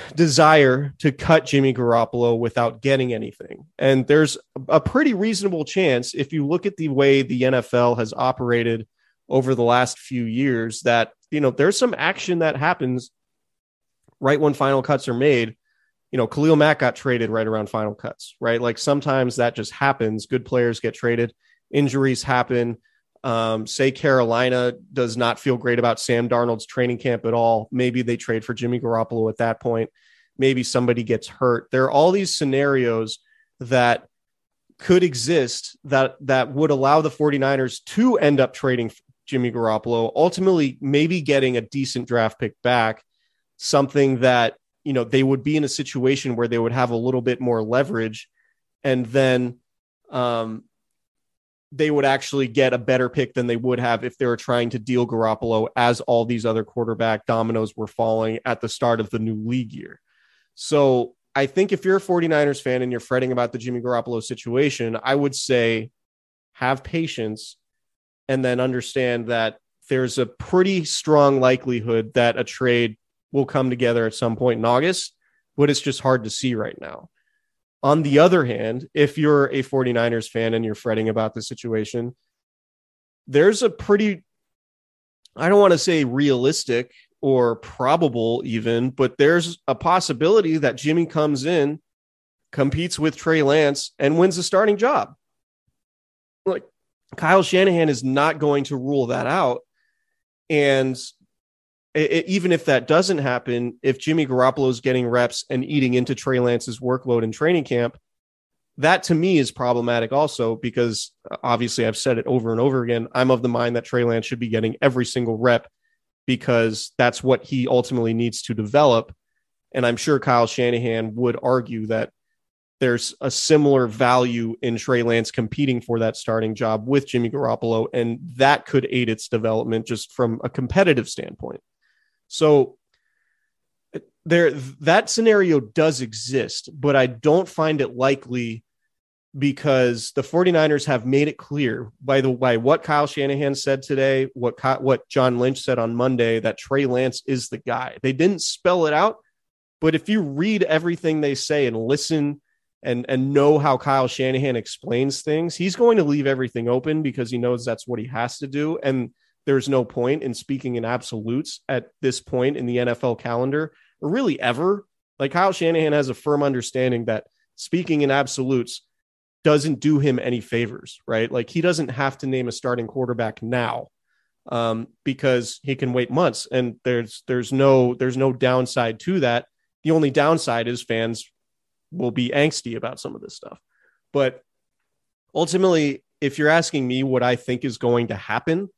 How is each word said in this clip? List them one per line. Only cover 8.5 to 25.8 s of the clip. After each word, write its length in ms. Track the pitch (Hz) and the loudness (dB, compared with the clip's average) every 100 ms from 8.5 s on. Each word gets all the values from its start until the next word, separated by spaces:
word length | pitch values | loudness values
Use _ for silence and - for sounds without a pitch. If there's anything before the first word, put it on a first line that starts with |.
| 120 117 113 110 _ _ _ - | 0 0 -4 -8 _ _ _ -2
over 260 | 131 127 123 | 0 2 0
the 80 | |
last 340 | 117 120 123 - | 4 4 2 -4
few 280 | - 127 113 | -10 -8 -4
years, 560 | 117 139 117 113 110 | -2 -2 -2 -4 -2
that, 320 | 123 117 113 _ - | 2 2 2 _ -8
you 80 | 151 | 0
know, 120 | 135 | 0
there's 260 | - 175 202 | 2 2 2
some 180 | 247 185 | -2 0
action 420 | 156 196 - 175 | -4 -4 -4 0
that 180 | 156 139 | 0 0
happens 540 | 156 175 127 123 - _ _ _ _ _ _ _ _ _ _ - | -2 -2 -2 -4 -8 _ _ _ _ _ _ _ _ _ _ -4
right 200 | 135 147 | 0 2
when 140 | 151 | 2
final 280 | 139 135 135 | 2 0 0
cuts 260 | 127 139 - | 0 -2 -2
are 60 | |
made. 420 | 120 147 127 113 - _ _ _ _ - | 0 2 2 0 -6 _ _ _ _ -6
You 60 | 127 | -2
know, 100 | 113 | -2
Khalil 300 | 147 156 151 | 0 4 6
Mack 220 | 151 147 | 6 4
got 160 | 127 - | 0 -2
traded 340 | 135 120 113 | -2 0 0
right 180 | 110 110 | 0 -2
around 220 | 110 104 | -2 -4
final 240 | 110 107 | -4 -4
cuts, 420 | 104 117 - - - | -6 -12 -14 -20 -6
right? 180 | 117 117 | -2 0
Like, 200 | 120 113 | 0 -2
sometimes 580 | - 143 147 131 127 123 | 0 0 0 0 0 0
that 180 | 120 120 | -2 -2
just 160 | 107 | -10
happens. 540 | - 139 127 110 107 - | -2 0 0 -2 -4 -4
Good 200 | 127 113 | -6 -2
players 360 | 127 120 110 | 0 0 0
get 120 | 113 | -6
traded. 400 | - 120 117 117 _ _ _ - | -4 -2 0 -2 _ _ _ -4
Injuries 500 | 147 143 135 135 123 | 0 2 2 0 0
happen. 560 | 135 127 120 123 120 113 _ _ _ _ | 0 0 2 0 -2 -4 _ _ _ _
Um, 420 | 131 117 113 110 110 | -4 -2 0 -2 -4
say 260 | - 127 | 0 0
Carolina 840 | - 151 131 117 117 127 127 123 - - | 2 2 4 4 2 2 2 0 -4 -10
does 240 | 135 120 117 | -4 -2 0
not 220 | 117 113 | 0 0
feel 180 | 139 123 | -2 0
great 220 | 120 | 0
about 200 | 120 | 2